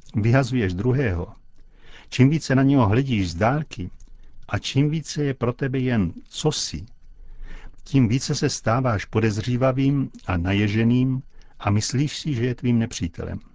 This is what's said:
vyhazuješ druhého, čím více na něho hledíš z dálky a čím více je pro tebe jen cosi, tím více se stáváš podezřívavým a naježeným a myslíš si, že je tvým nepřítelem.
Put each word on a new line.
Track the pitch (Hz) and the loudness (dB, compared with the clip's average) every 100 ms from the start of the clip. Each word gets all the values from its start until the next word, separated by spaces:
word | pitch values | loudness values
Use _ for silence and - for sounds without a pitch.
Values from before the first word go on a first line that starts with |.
| - | -8
vyhazuješ | 113 107 131 123 127 98 | -2 2 4 2 0 0
druhého, | 90 117 127 127 85 85 - - - - - - - - | 0 0 2 0 -2 -4 -10 -20 -20 -20 -20 -20 -20 -4
čím | - 131 | 4 4
více | 156 - | 4 2
na | 131 | 4
něho | 135 143 107 | 6 6 4
hledíš | 110 139 113 92 | 4 2 0 0
z | |
dálky | 85 107 147 156 - - - - - - - - | 0 0 0 -4 -8 -10 -12 -20 -20 -18 -18 -6
a | 101 | -6
čím | - 135 147 | 0 2 2
více | 156 - - | 0 -4 -2
je | 143 | -2
pro | 135 120 | 0 -2
tebe | 123 139 135 | -2 -2 0
jen | 127 117 87 - - | 0 2 0 -4 -14
cosi, | - 156 - - 76 - - - - - - - - - - | -4 -2 -2 -4 -8 -12 -18 -20 -18 -16 -12 -12 -12 -14 -16
tím | - 139 117 | 0 2 4
více | 131 - | 2 -2
se | 143 - | -2 -2
stáváš | - - 117 127 104 | -2 -2 0 0 -2
podezřívavým | - 110 110 104 107 123 131 127 135 139 131 - - | -2 0 0 0 -2 0 2 2 2 2 -2 -6 -4
a | 90 | -2
naježeným | 87 98 104 110 113 123 131 131 - - - - | 2 2 2 2 4 4 2 -2 -6 -18 -20 -6
a | - | 0
myslíš | 101 - 123 147 - | 0 0 0 -2 -4
si, | 165 | -4
že | 123 | -2
je | 123 | -2
tvým | 120 123 117 | -2 0 2
nepřítelem. | 117 - 87 - 85 87 - | 0 -4 -6 -6 -10 -10 -12